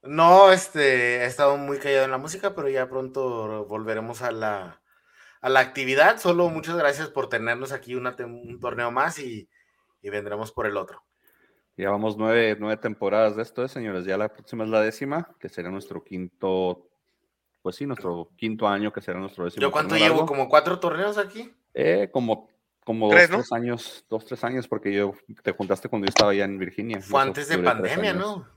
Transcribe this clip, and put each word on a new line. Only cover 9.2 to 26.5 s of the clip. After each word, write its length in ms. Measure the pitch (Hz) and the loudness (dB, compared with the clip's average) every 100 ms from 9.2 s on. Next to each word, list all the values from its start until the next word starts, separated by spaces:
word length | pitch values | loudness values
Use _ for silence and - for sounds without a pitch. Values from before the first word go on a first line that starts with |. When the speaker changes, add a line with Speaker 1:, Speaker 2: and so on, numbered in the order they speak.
| 131 110 92 _ _ _ _ _ | -12 -12 -16 _ _ _ _ _
Speaker 1:
y 80 | 101 | -8
vendremos 440 | 104 104 104 110 | -8 -6 -8 -8
por 140 | - 110 | -6 -4
el 120 | 101 | -4
otro. 240 | 92 - _ _ _ _ _ _ _ - | -8 -16 _ _ _ _ _ _ _ -6
Speaker 2:
Ya 140 | 98 | -2
vamos 260 | 101 110 104 | 0 -2 -2
nueve, 400 | 110 117 113 104 | 2 2 2 0
nueve 200 | 107 107 | -4 -4
temporadas 580 | 117 104 98 104 110 104 | -6 -4 -2 2 2 0
de 60 | |
esto, 200 | 110 - | -8 -8
¿eh, 60 | 131 | -8
señores? 380 | 135 113 92 90 | -8 -8 -6 -4
Ya 100 | 95 | -4
la 160 | 107 | -4
próxima 320 | - - 120 | -8 -14 -8
es 60 | 110 | 0
la 100 | 110 | 2
décima, 540 | 110 110 139 151 170 _ | 0 -2 -6 -6 -8 _
que 80 | 95 | -16
será 220 | - 87 | -12 -10
nuestro 340 | 98 - 82 | -10 -10 -14
quinto, 840 | - 92 90 _ 98 92 92 90 _ _ _ _ _ _ _ _ | -10 -10 -10 _ -2 0 0 -4 _ _ _ _ _ _ _ _
pues 160 | 92 - | -10 -8
sí, 100 | 143 | -8
nuestro 420 | 123 92 85 85 _ | -8 -6 -8 -10 _
quinto 320 | 113 110 107 | -6 -2 0
año, 240 | 101 104 | 0 -2
que 80 | 101 | -6
será 180 | - 90 | -10 -10
nuestro 280 | 95 - 87 | -10 -8 -8
décimo 160 | - | -2
Speaker 1:
¿Yo 100 | 139 | 0
cuánto 220 | 143 156 | 0 0
Speaker 2:
torneo 120 | 160 160 | 2 4
Speaker 1:
llevo? 120 | 160 | 4
Speaker 2:
largo. 80 | 156 | 0
Speaker 1:
¿Como 200 | 139 131 | -2 4
cuatro 280 | 151 165 175 | 4 4 -2
torneos 380 | 175 160 202 208 | -2 -2 -4 -4
aquí? 340 | 190 220 - _ _ | -6 -8 -18 _ _
Speaker 2:
Eh, 380 | - 151 180 202 | -2 0 2 0
como, 380 | 131 120 107 - _ _ _ | -2 -2 -4 -6 _ _ _
como 240 | - 113 107 | -8 0 4
Speaker 3:
Tres, 140 | 160 | 6
Speaker 2:
dos, 80 | 170 | 6
Speaker 3:
¿no? 60 | 190 | 4
Speaker 2:
tres 140 | 247 | -2
años, 540 | 120 120 120 - - _ | -4 -4 -6 -10 -18 _
dos, 160 | 113 - | -10 -8
tres 180 | 123 | -8
años, 240 | 120 131 120 | -6 -6 -6
porque 240 | 110 101 | -6 -2
yo 220 | 101 101 98 _ - | 0 -2 -4 _ -8
te 100 | - | -6
juntaste 360 | - 95 98 - | -4 -2 -2 -2
cuando 160 | 110 | -4
yo 60 | 98 | 0
estaba 240 | - 104 | 4 4
ya 100 | 101 | 4
en 140 | 98 | -2